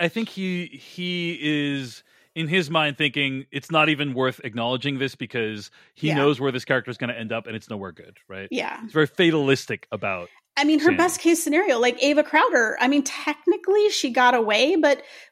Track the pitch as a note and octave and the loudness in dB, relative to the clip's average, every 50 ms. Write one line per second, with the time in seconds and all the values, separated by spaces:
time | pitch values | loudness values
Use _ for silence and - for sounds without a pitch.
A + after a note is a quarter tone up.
0 | E3+ E3 - A3+ A3+ - - F#3+ F#3+ F#3 F3+ F3 F3 - - C3+ - - - - | 0 -2 -2 -2 -6 -6 -6 -6 -6 -4 -4 -4 -6 -8 -12 -18 -20 -18 -12 -8
1 | F3+ F3+ F3+ F3 F3 E3+ E3+ A#2 D3 D3+ D3+ D3 C#3+ C#3+ C#3+ C#3 C3+ A#2+ A2 - | -6 -4 -4 -4 -4 -4 -4 -4 -2 -2 0 0 0 -2 -4 -4 -6 -8 -12 -16
2 | _ _ _ _ _ _ - D#3+ E3 C#3+ E3+ F#3+ E3+ C#3 E3 D#3+ D#3 D3 C3+ - | _ _ _ _ _ _ -8 -6 -4 0 0 0 0 0 0 0 0 0 0 0
3 | D#3 C#3+ - D3 C#3+ C3+ C3+ C3+ C3+ _ - - - - D#3+ D#3 D3+ D#3 D#3 C3+ | -2 -2 0 0 -2 -2 -2 -6 -10 _ -10 -10 -8 -6 -4 -2 0 0 0 0
4 | D3 C#3+ B2+ B2 C3 C3 B2+ - - B2 G#2 A#2+ A#2 A#2+ B2+ B2 - C#3+ C#3 C3 | -2 -4 -2 -2 -2 -2 -2 -4 -10 -10 -8 -6 -4 -4 -4 -4 -4 -4 -4 -2
5 | C3+ C3 - - B2+ A2 - A#2+ A2+ G#2+ G#2+ G#2 G2 - _ _ _ _ _ - | -4 -6 -6 -8 -12 -8 -6 -4 -4 -4 -6 -8 -12 -14 _ _ _ _ _ -6
6 | - D#3 D#3 C#3+ C#3 D3 C#3+ A#2 C#3 C3+ B2 B2+ - - C3+ B2+ A2+ - A#2+ - | -4 -2 0 2 2 2 2 2 0 -4 -4 -4 -2 -2 -2 -2 -2 -4 -8 -8
7 | C3 A#2+ A#2+ A2+ A2+ A2 A#2 A2+ G#2+ A#2 G#2+ A#2 - - A2+ G2+ G2 F2+ D#2 - | -6 -6 -6 -6 -6 -6 -6 -6 -6 -8 -10 -12 -10 -10 -10 -10 -10 -12 -14 -16
8 | E2+ F2 F2+ _ _ - F#2+ F#2+ G2 G2+ - B3+ - G2+ - - A3 A3 - D#3 | -20 -20 -20 _ _ -16 -14 -14 -12 -8 -6 -6 -6 -6 -8 -12 -10 -4 2 2
9 | D#3 C#3 _ - F#3 E3+ D#3+ D#3 C#3 C3+ C#3 C3 - - A2+ - - - A#2 G2+ | 2 2 _ 2 2 4 4 2 4 2 2 2 0 -6 -8 -10 -10 -10 -10 -6
10 | F#2+ G2+ F#2+ F2+ F2 - - _ _ _ - C#4 C#4+ D4 D#4 D4 D4+ E4+ - - | -4 -4 -6 -6 -8 -12 -18 _ _ _ -4 -2 2 2 2 4 4 4 4 4
11 | E4+ F4+ F4 - - E4 F4 D#4+ - D4+ D4 D#4 G#4 G4+ B3+ A3+ A#3+ B3 A#3+ - | 2 0 0 0 2 2 2 2 2 0 2 2 2 2 2 2 2 2 2 2
12 | - C#4+ D4 D4 D4 - - D#4 - B4 - B3+ A3+ A3 - - - B3+ C#4+ D4 | 2 2 4 4 2 2 4 4 4 4 4 2 2 2 0 0 0 2 2 2
13 | C#4 - - - - D#4 D4 - - F4 G4 G#4+ - F#4 G4 G#4 G#4 G#4 - - | 0 -2 -4 -8 -6 -6 -6 -4 0 0 0 0 2 2 2 4 4 2 2 0
14 | - C4+ A#3 B3+ B3 B3 B3 A#3+ A3+ G#3 G#3+ G#3+ B3+ D4+ F#4+ E4 D4+ C#4+ C#4 C#4 | -2 -2 2 4 4 6 6 4 2 2 2 4 4 4 4 4 4 4 2 2
15 | - - - - - - | -2 -10 -20 -20 -20 -14